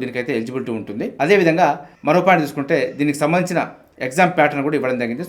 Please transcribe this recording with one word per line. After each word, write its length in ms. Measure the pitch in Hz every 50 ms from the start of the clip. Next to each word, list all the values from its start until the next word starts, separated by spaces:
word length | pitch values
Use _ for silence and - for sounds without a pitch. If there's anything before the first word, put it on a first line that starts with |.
దీనికైతే 320 | 127 123 120 123 120 147 131 113
ఎలిజిబిలిటీ 340 | 113 123 123 127 117 120 113 107
ఉంటుంది. 260 | 98 - 101 120 175 - - - 139
అదేవిధంగా 420 | 165 208 196 175 160 160 180 175 143 156 - - - - _ -
మరో 140 | 147 165 180 170
పాయింట్ 180 | 190 180 165 151
చూసుకుంటే 340 | 139 - 147 139 - 165 139 127 - - 135
దీనికి 200 | 147 147 139 - 151
సంబంధించిన 360 | 151 170 185 175 180 175 156 104 - - - _ _ _ - 131
ఎగ్జామ్ 240 | 127 139 180 185 - 143
ప్యాటర్న్ 280 | 156 147 147 151 143 135
కూడా 100 | 151 151 135
ఇవ్వడం 200 | 123 131 127 120
జరిగింది. 240 | 120 113 120 143 180